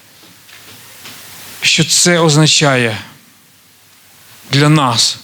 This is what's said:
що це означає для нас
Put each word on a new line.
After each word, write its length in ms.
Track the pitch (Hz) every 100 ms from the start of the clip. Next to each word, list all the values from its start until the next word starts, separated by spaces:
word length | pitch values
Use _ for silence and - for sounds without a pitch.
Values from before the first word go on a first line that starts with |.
| - - - - - - - - - - - - - - - -
що 220 | - -
це 360 | 151 - 175 170
означає 760 | 165 147 156 - 147 131 117 101 - - - _ _ _ _ _ _ _ _ - - - -
для 180 | 135 151
нас 480 | 156 127 113 - -